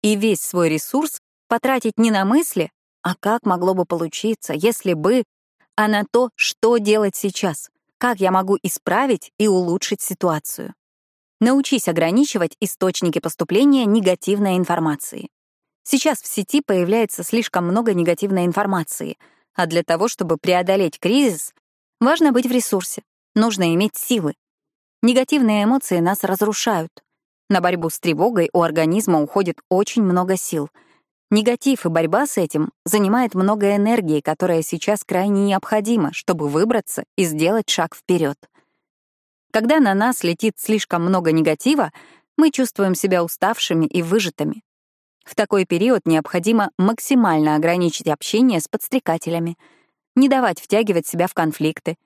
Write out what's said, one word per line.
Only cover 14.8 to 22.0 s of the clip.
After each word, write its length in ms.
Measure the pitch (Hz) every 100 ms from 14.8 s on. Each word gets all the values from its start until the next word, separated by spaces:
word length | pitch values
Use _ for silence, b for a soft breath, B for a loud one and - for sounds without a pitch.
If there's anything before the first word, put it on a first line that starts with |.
| 160 147 - - - _ _ _ _ _
Сейчас 380 | - 269 311 262
в 60 | -
сети 360 | - 190 294
появляется 580 | 285 190 175 226 214 -
слишком 440 | 175 226 - 180 175
много 280 | 202 226
негативной 520 | 180 170 170 202 190 175
информации, 720 | 170 202 190 160 - 160 - b b b
а 120 | - 170
для 160 | 170
того, 260 | 165 165 226
чтобы 300 | - 175 160
преодолеть 600 | - 180 180 196 175 -
кризис, 560 | 175 254 269 160 - _ _ _ _ _